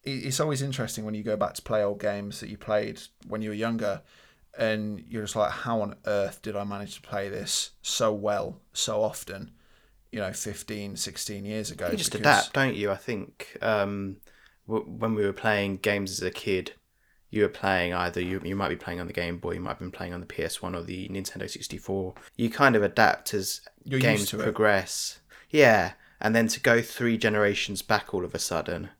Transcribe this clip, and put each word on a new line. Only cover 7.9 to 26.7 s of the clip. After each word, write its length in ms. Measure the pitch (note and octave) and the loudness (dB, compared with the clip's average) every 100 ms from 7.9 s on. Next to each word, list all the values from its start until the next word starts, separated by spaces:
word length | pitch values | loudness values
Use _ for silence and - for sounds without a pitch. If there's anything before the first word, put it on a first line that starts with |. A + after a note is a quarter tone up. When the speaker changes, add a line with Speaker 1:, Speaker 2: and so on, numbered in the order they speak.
| - A2+ | 0 2
Speaker 1:
well, 480 | G#2 G#2 G2+ - - _ | 2 0 0 -2 -8 _
so 300 | - - G#2+ | -4 -2 2
often, 500 | G#2+ - - F#2+ A#2 - _ _ _ _ _ | 0 -2 -10 -12 -12 -18 _ _ _ _ _
you 80 | A2 | -4
know, 120 | F#2+ | -4
fifteen, 640 | F2+ G#2+ G#2 - G#2 G2+ F#2 | -4 -8 -8 -8 -8 -8 -6
sixteen 480 | - E2 - G2+ | -6 -6 -8 -8
years 260 | G2+ G#2+ G#2 | -6 -6 -6
ago?" 180 | - F2 | -4 -4
Speaker 2:
You 60 | G#3 | -2
just 140 | E3 | -2
Speaker 1:
Because 80 | G#2 A#2 A#2 | 2 4 4
Speaker 2:
adapt, 120 | - | 4
don't 200 | C#3+ C3+ | 0 0
you? 160 | G#2 G2+ | 0 -2
I 60 | G2 | -2
think, 600 | - A2 - _ - - | -4 -6 -8 _ -16 -4
um, 540 | A2 G#2+ G2+ G2+ G2 F#2+ - _ - _ - | 0 2 0 -2 -6 -8 -18 _ -20 _ -4
w-, 180 | A2 - | -4 -4
when 240 | A2+ A2+ | -4 0
we 100 | G#2+ | 2
were 80 | G2+ | 2
playing 440 | G2 A2 G#2 G2+ F#2+ | 2 2 2 0 0
games 320 | G#2 G#2 F#2+ | 0 2 0
as 120 | F#2 | -2
a 80 | F#2 | -4
kid, 400 | - - F#2+ F2 - _ _ _ _ _ | -4 0 0 -2 -14 _ _ _ _ _
you 120 | G#2 | 2
were 60 | G#2 | 2
playing 440 | - G2 F#2 F2 | 2 2 2 2
either, 280 | F2 F2 F2 | 0 0 -2
you, 200 | F2+ F#2+ | -2 -2
you 120 | - G2 | -2 -2
might 140 | F2+ | -2
be 60 | F2 | -2
playing 240 | - F2 | -6 -8
on 60 | F2 | -6
the 60 | |
Game 260 | - F2 F2 | -4 -4 -4
Boy, 140 | F2 | -4
you 80 | F2 | -6
might 100 | F#2 | -6
have 80 | - | -6
been 100 | F#2 | -8
playing 220 | - F2+ | -8 -10
on 60 | F2 | -8
the 60 | F2 | -8
P 160 | - | -4
S 180 | E2 - | -4 -4
one 120 | F2+ | -6
or 80 | F2 | -6
the 260 | F2 F#2 F#2 | -6 -8 -6
Nintendo 400 | F#2+ F#2+ F#2 G2+ | -6 -8 -8 -8
sixty-four. 640 | - - - - G2 F#2 - - - | -8 -10 -8 -4 -4 -4 -8 -14 -2
You 140 | A2+ | -2
kind 240 | A2+ C#3 | 4 6
of 80 | A2+ | 6
adapt 520 | G2+ - G#2+ - - | 4 6 6 4 -2
as 260 | G#2 F#2+ - - _ | -4 -4 -8 -10 _
Speaker 1:
You're 160 | - C3 | -4 2
Speaker 2:
games 200 | B2 G#2+ | 4 4
Speaker 1:
used 100 | G2 | 0
to 100 | G#2+ | 0
it. 20 | |
Speaker 2:
progress. 760 | A2 G#2+ G#2+ G2 F2+ - - - _ - - | -2 4 4 4 2 -4 -6 -8 _ -20 2
Yeah, 420 | D3+ C3 G#2 F2 - - _ | 8 10 8 4 -4 -20 _
and 140 | G#2+ | 4
then 140 | A2+ A2+ | 4 4
to 100 | - | 4
go 200 | C3 | 6